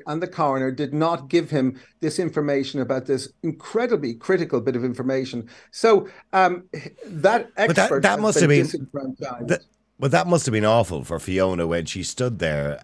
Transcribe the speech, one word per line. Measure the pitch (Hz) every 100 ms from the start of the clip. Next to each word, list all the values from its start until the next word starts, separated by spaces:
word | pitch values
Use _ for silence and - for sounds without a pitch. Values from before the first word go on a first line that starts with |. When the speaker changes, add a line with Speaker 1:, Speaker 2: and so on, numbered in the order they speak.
| -
Speaker 1:
and | 156
the | 180
coroner | 175 147 135 131
did | 131 139
not | 147 165 165 135
give | 170 165
him | 147 127 127 - _
this | 156 156
information | 170 156 147 139 135 143
about | 120 131
this | 135 131 - -
incredibly | 165 156 - 220 240 202 135
critical | 117 - 185 - 127
bit | 117 123
of |
information. | 127 127 127 135 131 120 113 - -
So, | - 226 202 185 - _
um, | 190 185 180 - 156 156 -
that | - 165 190 226 -
Speaker 2:
But | - 214 165
that, |
Speaker 1:
expert | 185 139
Speaker 2:
that | 190
Speaker 1:
has | 208
Speaker 2:
must | 214 -
Speaker 1:
been |
Speaker 2:
have | 160
been, | 143
Speaker 1:
disenfranchised. | 147 - 131 143 135 127 139 120 120
Speaker 2:
that, | 170 - _ _ -
but | 139
that | 170 175
must | 175 -
have |
been | 110
awful | 107 117 95 78
for | 60 82
Fiona | - 92 95 90 82
when | 85
she | 80 95
stood | 82 - 123 104
there | 82 73 71 -